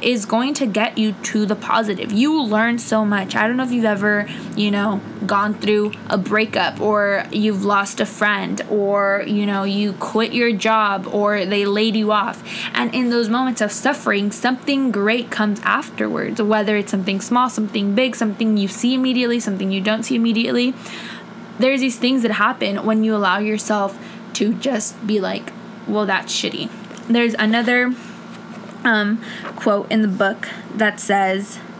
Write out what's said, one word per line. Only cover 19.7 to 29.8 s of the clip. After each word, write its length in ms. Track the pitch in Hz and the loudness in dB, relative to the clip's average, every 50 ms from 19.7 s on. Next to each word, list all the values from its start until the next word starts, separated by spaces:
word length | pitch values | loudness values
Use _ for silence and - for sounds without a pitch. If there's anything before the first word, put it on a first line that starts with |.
you 100 | 196 196 | 0 0
don't 200 | 185 214 220 226 | 0 0 0 0
see 140 | 226 - 262 | 0 0 2
immediately. 580 | 233 226 233 214 226 233 - 247 240 247 254 262 - - - - - - - - - - - - - - - - - | 2 4 4 2 2 2 2 2 2 2 2 0 -4 -10 -12 -12 -12 -12 -12 -14 -14 -14 -16 -18 -18 -16 -14 -2 2
There's 220 | 240 262 277 262 | 2 2 4 2
these 180 | 262 262 - - | 2 0 0 2
things 240 | 240 247 269 262 226 | 2 2 2 2 2
that 80 | 220 | 2
happen 520 | 208 208 208 233 262 - 226 202 202 - - | 2 2 2 2 2 0 -2 -2 -2 -2 0
when 160 | 220 220 220 220 | 2 2 2 4
you 120 | 220 220 | 2 2
allow 220 | 208 202 185 185 | 2 2 2 2
yourself 640 | 202 214 214 214 208 - - 214 208 196 196 - - - - - - - - - | 2 0 0 -2 -2 0 0 0 0 0 -2 -4 -8 -14 -14 -14 -16 -16 -10 -4
to 220 | - 214 214 202 | 0 0 0 0
just 500 | - - 277 247 220 - - - - 226 | 0 0 -2 0 0 -2 -4 -4 -6 -4
be 140 | 202 214 202 | 0 0 0
like, 340 | 185 185 196 202 - - - - - - - - - | 0 -2 -4 -6 -8 -12 -14 -14 -16 -16 -16 -14 -6
"Well, 200 | - 208 214 214 | -2 0 0 2
that's 260 | 95 190 175 - - - | 2 0 0 0 -2 -4
shitty." 360 | - - - - - - - - - - - - - - - | -2 -2 -4 -4 -4 -8 -8 -10 -12 -16 -16 -16 -12 -2 2
There's 260 | 233 240 240 233 220 | 4 4 4 4 2
another, 580 | - 214 214 226 233 226 240 247 247 247 247 247 240 - - - - - - - - - - - - - - - - - | 2 2 2 2 2 2 2 2 2 2 2 -2 -4 -8 -16 -16 -16 -16 -16 -16 -16 -16 -14 -14 -14 -14 -14 -12 -2 0
um, 380 | 247 220 214 208 202 220 220 - - - - - - - | 2 2 2 2 0 -2 -2 -4 -10 -12 -10 -10 -12 -10
quote 340 | - - 220 202 202 | -2 0 2 2 2